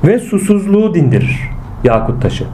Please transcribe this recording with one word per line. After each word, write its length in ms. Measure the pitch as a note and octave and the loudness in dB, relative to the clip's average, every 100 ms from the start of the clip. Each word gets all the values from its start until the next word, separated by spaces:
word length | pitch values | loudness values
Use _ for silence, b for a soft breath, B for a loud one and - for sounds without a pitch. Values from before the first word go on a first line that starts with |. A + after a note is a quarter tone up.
Ve 140 | D#3 A#3 | 4 2
susuzluğu 760 | A#3+ G3+ F#3+ G#3 G3+ G3+ G#3+ | 0 -4 2 0 2 2 2
dindirir 560 | E3+ C3+ - B2+ - - - - - | 2 2 2 0 -2 -6 -8 -12 -2
yakut 380 | B2 A2+ - B2 | 0 2 0 -2
taşı. 220 | - - - | -2 -4 -8